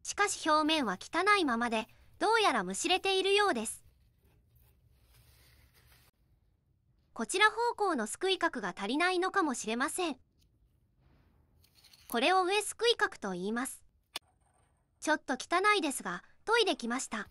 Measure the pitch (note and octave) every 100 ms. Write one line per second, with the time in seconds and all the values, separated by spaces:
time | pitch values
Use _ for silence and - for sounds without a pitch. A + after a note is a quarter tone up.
0 | - - G4+ - D#4+ D4+ D4+ D#4+ A3+ F#3
1 | - D#4+ F#4+ G#4 D4+ A#3 A#3 A3 A3+ -
2 | - - F4+ A4+ G4 B3 F3+ F#3+ E4 F4+
3 | F#4+ F#4+ F#4+ G4+ G4+ B3 A3 - - _
4 | _ _ _ _ _ _ _ _ _ _
5 | _ - _ _ _ _ _ _ _ _
6 | _ _ _ _ _ _ _ _ _ _
7 | _ - A3+ F#4 G#4+ G#4+ A#4+ A4+ G4+ D4
8 | G#3+ - F#4+ F#4 E4 C4 G3+ - G3+ C#4+
9 | F4 F4+ F#4 G4 D#4 A#3+ G#3+ A#3 D4 -
10 | F4 C4 _ _ _ _ _ _ _ _
11 | _ _ _ _ _ _ _ _ _ -
12 | - A#3 C#4+ F#4+ F4+ G4+ G#4 - A#4 A#4
13 | G#4 - G3+ F3+ F#3+ A3+ C4 - - _
14 | _ - _ _ _ _ _ _ _ _
15 | - D4+ - C4 - E4+ G#4 G#4 D4+ -
16 | F#3+ F3 - _ - A#4 G4 D4+ A3+ B3
17 | - A3 G3